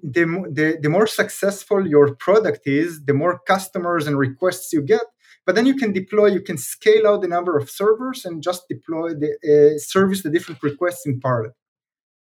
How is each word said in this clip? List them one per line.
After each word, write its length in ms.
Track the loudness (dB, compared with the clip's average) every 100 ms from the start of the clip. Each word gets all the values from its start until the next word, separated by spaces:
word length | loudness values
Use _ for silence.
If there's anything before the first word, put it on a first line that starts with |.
the 220 | -4 0 0
mo-, 200 | -2 -4
the, 260 | -2 0 0
the 80 | 0
more 180 | 2 2
successful 800 | 0 -4 -2 -4 -4 -2 -2 4
your 280 | 4 4 2
product 520 | 2 2 2 -2 -2
is, 360 | -2 -2 -4
the 100 | -2
more 260 | 0 0 -2 0
customers 580 | -2 -2 -6 -2 -2 -2
and 120 | -2
requests 540 | -2 -2 -2 -2 -4
you 100 | -2
get. 200 | 2 0 0 _ _ _ -2
But 100 | 2
then 100 | 2
you 100 | 2
can 160 | -2
deploy, 360 | -2 -2 2 2
you 140 | 2
can 160 | -4 -8
scale 500 | -10 -2 2 4 4
out 140 | 2
the 60 | 0
number 300 | -2 0 -2
of 120 | -2
servers 560 | -2 0 0 -2 -8 -10
and 180 | -8
just 240 | -6 -8 -8
deploy 440 | -12 -8 -6 -6
the, 640 | -4 -6 -2 2 6 6 4
uh, 40 |
service 440 | -2 0 2 0
the 60 | -2
different 320 | -4 -4 -6
requests 440 | -6 -4 -4 -4 -6
in 140 | -4
parallel. 340 | -2 -2 -4 -12 _ _ _ _ _ _ _